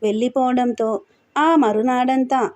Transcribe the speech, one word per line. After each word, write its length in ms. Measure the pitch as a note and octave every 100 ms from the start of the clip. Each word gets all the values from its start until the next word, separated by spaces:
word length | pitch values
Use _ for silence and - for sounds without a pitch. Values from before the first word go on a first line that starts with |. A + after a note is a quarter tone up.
వెళ్ళిపోవడంతో 1000 | G#3+ G#3 B3 B3+ B3+ B3 B3 A3+ A3 G#3 - _ _ C#4
ఆ 180 | D#4 E4
మరునాడంతా 920 | A#3 G#3+ B3 B3 B3+ C4 B3+ C4 G#3+